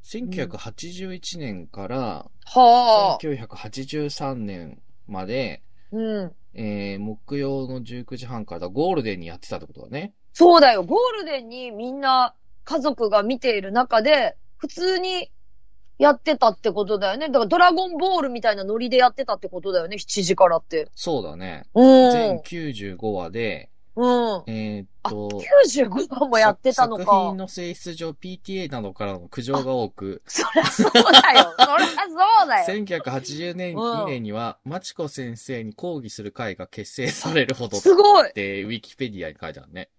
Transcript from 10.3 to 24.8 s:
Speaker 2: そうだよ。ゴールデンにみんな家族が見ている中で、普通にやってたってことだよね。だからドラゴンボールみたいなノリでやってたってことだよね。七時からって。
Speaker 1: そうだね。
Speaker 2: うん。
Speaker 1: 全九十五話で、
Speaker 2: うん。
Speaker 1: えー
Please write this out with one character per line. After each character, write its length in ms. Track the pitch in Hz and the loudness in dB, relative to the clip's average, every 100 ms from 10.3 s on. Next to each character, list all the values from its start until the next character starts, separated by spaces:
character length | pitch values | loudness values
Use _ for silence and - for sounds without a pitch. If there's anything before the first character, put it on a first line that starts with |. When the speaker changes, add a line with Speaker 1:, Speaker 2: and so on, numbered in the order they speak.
Speaker 2:
そ 240 | - 349 339 | 6 8 10
う 40 | |
だ 120 | 285 | 8
よ。 100 | 214 | 6
ゴ 140 | 175 403 | 0 0
ー 220 | 494 440 | 0 -2
ル 60 | 330 | -8
デ 160 | 277 | -8
ン 80 | 233 | -10
に 220 | 247 247 | -14 -14
み 200 | 208 240 | -10 -10
ん 100 | 269 | -4
な 340 | 269 262 247 - - - - | 2 2 2 -2 -20 -18 -6
家 140 | 302 | -2
族 300 | 277 269 220 | -2 0 2
が 140 | 208 | 2
見 160 | 208 262 | 2 -2
て 180 | 262 214 | 0 -2
い 40 | |
る 100 | 190 | 0
中 300 | 214 254 226 | 0 2 2
で、 340 | 226 294 214 - - - | 4 2 2 -4 -18 -12
普 100 | 294 | -12
通 320 | - 359 370 | -6 -2 -2
に 320 | 370 370 - - - - - - - - | -2 -6 -8 -16 -18 -18 -18 -18 -20 2
や 140 | 190 | 4
っ 80 | - | 4
て 180 | - 294 | 0 2
た 120 | 226 | 2
っ 100 | 185 | 2
て 120 | 226 | -4
こ 140 | 185 202 | -2 -2
と 120 | 208 | -2
だ 140 | 190 | -2
よ 60 | 220 | -4
ね。 100 | 311 | 0
だ 60 | |
か 60 | 254 | 0
ら 60 | 214 | 2
ド 120 | 339 | 6
ラ 140 | 359 | 6
ゴ 160 | 339 370 | 6 -4
ン 100 | 320 | -2
ボ 200 | 370 370 | 0 0
ー 60 | |
ル 60 | 277 | -2
み 120 | 240 | -2
た 100 | 226 | -2
い 40 | 202 | -2
な 80 | |
ノ 140 | 196 220 | -4 -4
リ 120 | 247 | 0
で 80 | 254 | 4
や 120 | 247 | 4
っ 60 | 240 | 2
て 100 | 262 | -6
た 100 | 196 | -6
っ 40 | |
て 80 | 196 | -6
こ 140 | 180 | -10
と 100 | 190 | -4
だ 80 | 185 | -4
よ 80 | 165 | -4
ね。 100 | 202 | -10
七 260 | - - | -8 -4
時 120 | 175 185 | -2 4
か 120 | 185 | 6
ら 100 | 165 | 4
っ 60 | |
て。 260 | - 160 151 - | -2 -6 -6 -8
Speaker 1:
そ 260 | - 147 | -4 -4
う 20 | |
だ 140 | 87 80 | -4 -10
ね。 280 | 92 78 - | -10 -12 -4
Speaker 2:
う 360 | - 262 262 254 | 6 10 10 8
ん。 20 | |
Speaker 1:
全 300 | 240 220 175 | 6 0 -2
九 300 | - 170 156 | -6 -8 -8
十 220 | 110 101 90 | -8 -10 -6
五 180 | 110 | -6
話 160 | 98 85 | -4 -6
で、 400 | 104 113 80 - - - - | -6 -6 -8 -14 -20 -16 -2
Speaker 2:
う 60 | |
ん。 420 | 247 247 233 196 - | 0 0 0 -4 -8
Speaker 1:
え 320 | 110 107 | -8 -6
ー 40 | 104 | -8